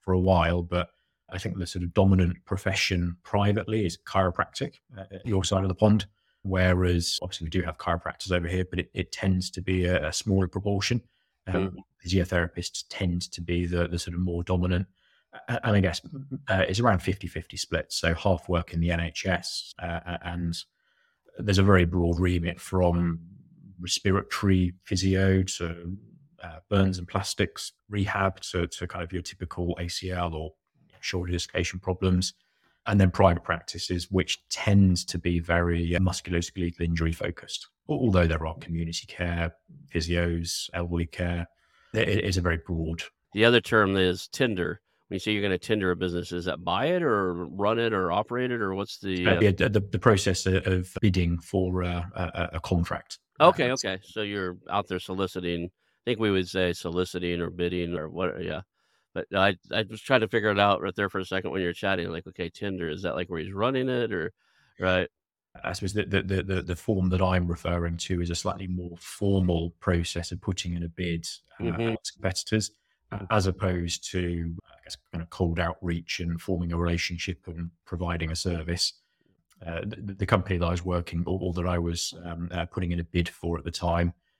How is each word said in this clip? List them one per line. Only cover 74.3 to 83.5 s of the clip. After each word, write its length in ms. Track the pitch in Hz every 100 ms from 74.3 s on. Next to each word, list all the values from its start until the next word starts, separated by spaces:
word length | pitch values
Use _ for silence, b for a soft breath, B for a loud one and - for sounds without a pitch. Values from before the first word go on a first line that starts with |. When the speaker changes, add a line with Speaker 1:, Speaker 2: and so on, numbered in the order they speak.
| 87 82 82 -
Speaker 1:
I 180 | -
guess, 140 | - - _
kind 100 | 85
of 80 | 82
cold 300 | - 87 82
outreach 600 | 85 - 90 85 82 -
and 200 | 85 85
forming 300 | - 87 87
a 60 | 85
relationship 720 | 85 85 - 87 - 90 -
and 220 | 82 85 - -
providing 460 | 87 85 85 80
a 40 | 82
service. 580 | 92 82 82 85 - - _ _ _ _ _ _ 85
Uh, 160 | 85 104
the, 300 | 113 98 98
the 60 | 101
company 320 | 107 85 90
that 80 | 85
I 60 |
was 120 | 87
working 400 | 87 87 87 85 87
or, 140 | 95
or 120 | 92
that 120 | 87 87
I 120 | 87
was, 360 | 85 85 - 87 87
um, 240 | 85 85
uh, 140 | 87 82
putting 260 | - 90
in 80 | 85
a 40 |
bid 260 | 82 87 85
for 280 | - 85